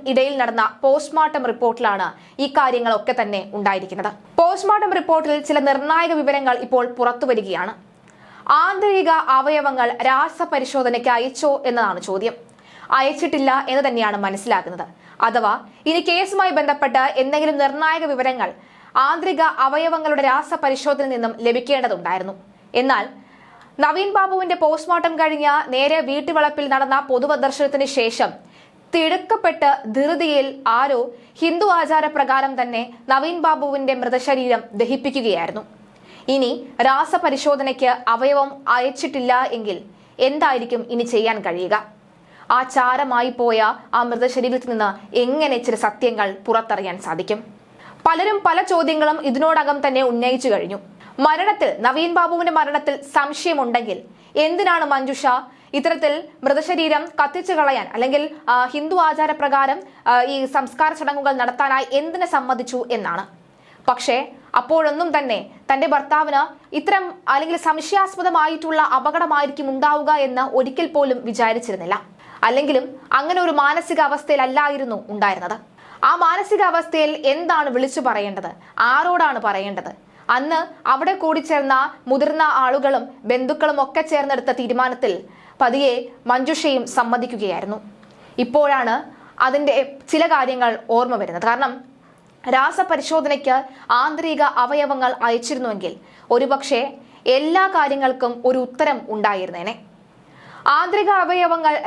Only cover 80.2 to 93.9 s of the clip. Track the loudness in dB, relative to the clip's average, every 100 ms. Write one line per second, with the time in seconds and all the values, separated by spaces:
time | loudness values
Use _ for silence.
80.2 | -2 -2 0 -2 -2 -4 0 2 2 0
81.2 | 0 0 0 0 2 2 0 -4 -2 2
82.2 | 2 2 2 4 2 2 2 0 -4 -10
83.2 | -2 -2 0 0 0 0 0 -2 0 0
84.2 | 0 -2 -2 -2 -2 0 0 0 -2 -2
85.2 | -8 -20 -12 0 0 2 0 0 -6 -10
86.2 | -2 0 0 0 0 0 -2 -2 0 -2
87.2 | -4 -6 -4 -4 -6 -10 -12 -20 -20 -20
88.2 | -12 -6 0 2 2 2 0 -4 -6 -20
89.2 | -12 -2 0 2 2 2 0 -6 -2 0
90.2 | 2 2 0 0 0 -2 0 0 0 -2
91.2 | -4 -2 -2 0 -2 -4 -18 -20 _ _
92.2 | _ _ 0 2 2 0 0 -2 0 -2
93.2 | 0 -2 0 0 -2 -12 0